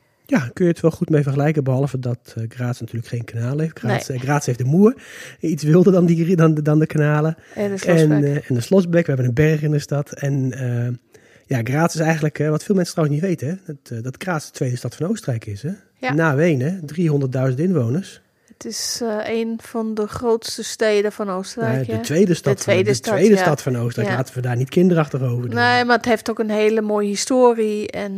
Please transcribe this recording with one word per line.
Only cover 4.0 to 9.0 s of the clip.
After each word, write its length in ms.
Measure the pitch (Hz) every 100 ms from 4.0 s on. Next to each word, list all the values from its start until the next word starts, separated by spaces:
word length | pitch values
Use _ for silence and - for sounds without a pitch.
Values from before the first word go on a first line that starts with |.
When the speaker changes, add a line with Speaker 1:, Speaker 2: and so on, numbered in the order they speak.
| -
Speaker 2:
Nee. 100 | 131
Speaker 1:
eh, 60 |
Graz 220 | 127 147 -
heeft 120 | 120
de 60 | 127
Moer, 300 | 165 214 269 - - - -
iets 240 | 165 147
wilder 280 | 151 175 185
dan, 120 | 185 170
die, 300 | 165 165 180
dan, 180 | 160
dan 260 | 151 151 156
de 60 | 160
kanalen. 520 | 151 147 151 156 160 - -
Speaker 2:
En 160 | 202
de 60 | 196
Slotweg. 240 | 185 165 156
Speaker 1:
En, 140 | 147
eh, 120 | 143 143 -
en 60 | 123
de 60 |
Slotweg, 400 | - 190 175 170